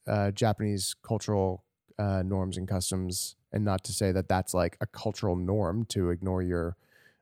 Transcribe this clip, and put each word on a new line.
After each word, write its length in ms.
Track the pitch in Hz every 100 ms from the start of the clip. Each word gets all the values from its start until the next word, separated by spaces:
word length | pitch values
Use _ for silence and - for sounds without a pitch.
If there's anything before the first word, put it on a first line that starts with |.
| -
uh, 240 | 107 101
Japanese 640 | 98 113 104 107 101 95 -
cultural, 640 | - 110 - 104 95 92 _ _ _ -
uh, 240 | 104 95
norms 320 | 92 98 95 90
and 100 | 92
customs, 720 | 95 - 92 92 90 - - _
and 120 | -
not 200 | 104 92
to 80 | -
say 200 | - 98
that 160 | 92 90
that's, 260 | 92 -
like, 220 | 90 85 -
a 60 | -
cultural 500 | - 113 - 104 90
norm 480 | 90 104 90 101 117
to 240 | 101 87
ignore 320 | 87 95 92
your, 340 | 90 87 85 90 _ _ - _